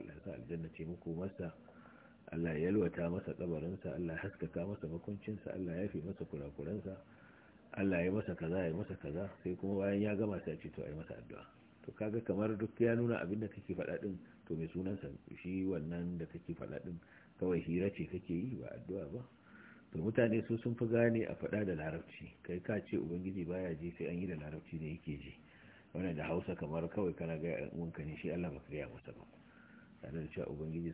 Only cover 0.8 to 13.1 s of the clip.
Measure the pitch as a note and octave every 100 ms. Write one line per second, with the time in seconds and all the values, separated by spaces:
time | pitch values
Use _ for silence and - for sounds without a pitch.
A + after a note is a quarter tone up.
0.8 | D#2+ F2 E2+ E2 F#2+ - E2+ - - -
1.8 | - - - - - E2 E2+ D2+ E2+ G#2
2.8 | F2 E2+ E2+ F#2 - - F2 E2+ E2+ F#2
3.8 | F2 C#2 E2+ D#2+ G2 - E2 - F2+ G2+
4.8 | D#2 E2+ - G2+ - G#2 - F#2 F2+ E2
5.8 | G#2 E2 - - E2+ D2+ C#2+ C#2+ D2+ G#2
6.8 | F#2 - - - - - - - - -
7.8 | G2 F2+ F2 G#2 G#2+ E2+ D#2+ F#2 F2 E2
8.8 | G#2 F#2+ D2 D#2+ F#2 - F2+ F2+ G2 G2
9.8 | G2 G2+ G#2 G2+ G#2+ F#2 - D#2+ - -
10.8 | - D3+ E3 - A2+ G2+ - - - -
11.8 | - - G#2+ A2+ A2 F#2+ G#2+ G#2+ G#2+ -
12.8 | A#2 A#2 A#2+